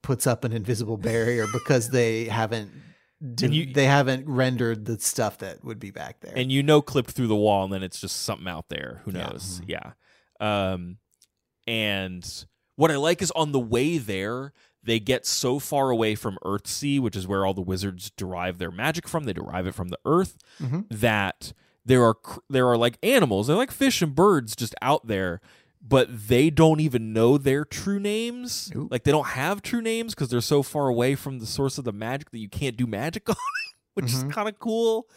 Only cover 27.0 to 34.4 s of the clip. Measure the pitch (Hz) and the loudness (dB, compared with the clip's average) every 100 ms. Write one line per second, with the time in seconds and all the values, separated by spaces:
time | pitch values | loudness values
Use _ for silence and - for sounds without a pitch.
27 | 110 110 117 143 139 139 151 - 196 202 | -2 4 6 6 4 0 -2 -6 -4 -2
28 | 202 214 233 247 247 - - - 147 127 | -2 -2 -4 -8 -10 -10 -8 -8 -4 -2
29 | 143 147 135 127 147 202 - 240 226 226 | 2 2 2 -2 -2 -4 -2 -2 0 -2
30 | 233 - 131 120 - 143 135 151 135 117 | -4 -4 0 0 2 2 2 0 2 2
31 | 127 135 139 131 113 - 135 139 120 101 | 2 0 -4 -10 -8 -2 -2 -2 -6 -6
32 | 110 135 - 117 104 - 139 113 120 101 | -6 -8 -10 -12 -10 -4 -6 -2 -4 -2
33 | 143 170 - 226 1047 1077 1077 _ _ - | -6 -6 -4 -2 -4 -8 -10 _ _ -4
34 | 127 131 135 147 | -2 -2 -2 -4